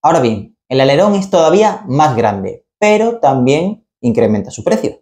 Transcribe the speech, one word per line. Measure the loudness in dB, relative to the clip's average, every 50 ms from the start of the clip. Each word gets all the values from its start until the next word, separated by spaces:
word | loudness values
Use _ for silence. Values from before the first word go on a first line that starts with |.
Ahora | 2 2 2 2
bien, | 2 0 -2 -4 -10 -16 _ _ _ _
el | 0 0
alerón | 2 2 2 2 2 2 0
es | -2 -2 0
todavía | 0 2 2 4 4 2 2 0 0 -4 -8
más | -4 0 0 2 2 2
grande, | 0 0 -2 -2 -4 -8 -10 -10 -12 _ _ _ _
pero | 0 2 2 2 0 -2 -2 0
también | 0 0 2 2 2 2 2 0 0 -4 -6 -8 _ _ _ _
incrementa | -4 -2 0 0 0 0 0 -2 -4 -8
su | -12 -6 -4
precio. | -2 -2 -2 -4 -6 -8 _